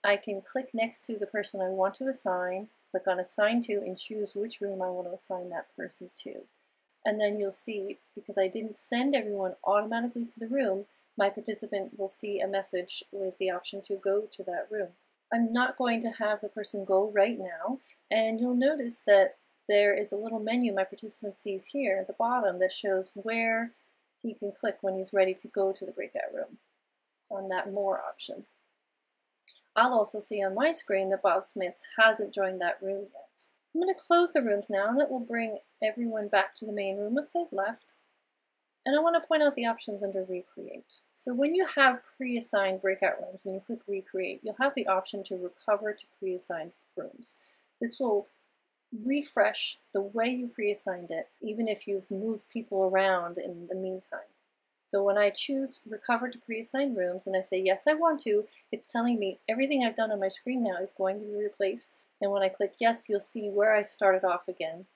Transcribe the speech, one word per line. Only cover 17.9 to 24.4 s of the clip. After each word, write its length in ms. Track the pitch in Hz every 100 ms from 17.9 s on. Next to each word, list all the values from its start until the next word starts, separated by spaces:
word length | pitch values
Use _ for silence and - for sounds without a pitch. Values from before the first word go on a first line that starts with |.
| _ _
and 300 | 220 220 226
you'll 160 | 247 247
notice 480 | 269 302 240 - -
that 300 | 202 190 - _ _ -
there 240 | 208 208
is 180 | 202 208
a 40 | 202
little 240 | 226 226
menu 320 | 214 240 240
my 120 | 190
participant 520 | 190 - 220 - 208 190
sees 300 | 208 190 -
here 320 | 277 247 190
at 60 | 190
the 80 |
bottom 440 | - 233 247 202 180
that 140 | 185
shows 380 | - 202 190 190
where 600 | 202 214 226 226 226 233 _ _ _ _ _
he 100 | 233
can 180 | -